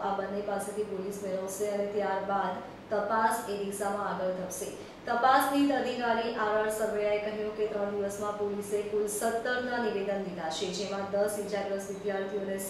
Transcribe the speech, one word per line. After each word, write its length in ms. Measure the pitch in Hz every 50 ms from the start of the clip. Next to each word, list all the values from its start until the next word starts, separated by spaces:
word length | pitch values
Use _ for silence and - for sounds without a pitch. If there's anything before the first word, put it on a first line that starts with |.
| -
આ 100 | 196 196 196
બંને 260 | 190 190 196 208 208
પાસેથી 380 | 208 196 196 - 208 202 208 208 196
પોલીસ 280 | 196 185 185 202 202 - 202
મેળવશે 420 | 190 185 190 190 190 - - 208 208 202
અને 160 | 202 202 202 208
ત્યારબાદ 580 | 208 196 190 190 196 196 196 196 196 202 - - - - - - - - - 220
તપાસ 500 | 202 202 208 226 220 226 233 - - - 196
એ 100 | 202 196
દિશામાં 480 | 202 196 - - 208 196 202 208 196
આગળ 260 | 180 175 185 185 185 185 185
ધપશે. 320 | 185 180 - - 202 - - - - - - - - 240
તપાસની 580 | 233 214 262 262 269 285 277 277 285 285 285 277 262 240
અધિકારી 520 | 220 233 240 240 240 233 226 233 240 233 - 214 214
આર 100 | 208 214
આર 160 | 214 214 214
સરવૈયાએ 500 | 214 214 220 214 208 208 208 208 208 208 208
કહ્યું 260 | 214 208 214 214 214 214 214
કે 100 | 214 208 208
ત્રણ 200 | 202 202 202 208
દિવસમાં 440 | 202 196 196 - 208 208 208 208 208
પોલીસે 420 | 208 202 202 208 202 - 208 208 208 208
કુલ 160 | 214 208 214 202 208 -
સત્તરના 640 | 226 226 226 226 240 247 247 247 247 247 247 233 226
નિવેદન 400 | 208 196 196 196 202 196 196 190
લીધા 280 | 180 165 170 165 160 -
છે, 160 | - 196 180 180 208
જેમાં 280 | 196 185 196 196 196 196
દસ 280 | 202 202 208 208 - 208 196
ઇજાગ્રસ્ત 500 | 190 202 196 196 196 196 196 - - 190
વિદ્યાર્થીઓ 520 | - - 202 196 190 196 196 208 202 196
અને 120 | 196 190 196 -